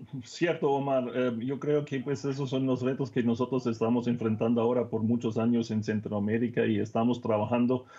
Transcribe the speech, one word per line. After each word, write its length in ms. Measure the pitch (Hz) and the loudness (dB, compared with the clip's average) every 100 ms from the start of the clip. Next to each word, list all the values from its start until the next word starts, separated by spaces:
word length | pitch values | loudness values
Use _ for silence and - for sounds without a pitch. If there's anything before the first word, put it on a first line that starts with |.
| 120 131 | -12 -12
cierto, 480 | - - 170 156 151 | -12 -2 -2 2 2
Omar. 400 | 139 139 131 120 | 2 2 0 0
Eh, 180 | 123 127 113 | 0 0 -2
yo 220 | 127 135 | -4 -4
creo 240 | 143 147 | 0 0
que, 160 | 143 135 | 0 -4
pues, 240 | 139 135 | -4 -4
esos 260 | 143 135 131 | -2 -4 -2
son 160 | 135 131 | 0 0
los 160 | 123 | 0
retos 300 | 123 139 131 | 0 -2 -2
que 100 | 131 | 0
nosotros 460 | 117 117 120 127 120 | 0 0 0 0 -2
estamos 400 | 113 113 123 120 | 0 2 2 0
enfrentando 520 | 117 110 110 117 120 | 0 0 0 2 2
ahora 280 | 117 123 117 | 2 2 0
por 140 | 113 | -2
muchos 360 | 110 120 117 113 | 0 0 0 0
años 320 | 117 120 110 | 2 2 0
en 140 | 110 | -2
Centroamérica 840 | 107 107 - 107 104 113 120 117 113 | 0 -2 -2 -2 0 0 0 0 2
y 140 | 104 | 2
estamos 400 | 104 117 120 117 | 0 0 2 0
trabajando 680 | 113 107 110 120 123 127 - | 0 0 2 2 2 0 -4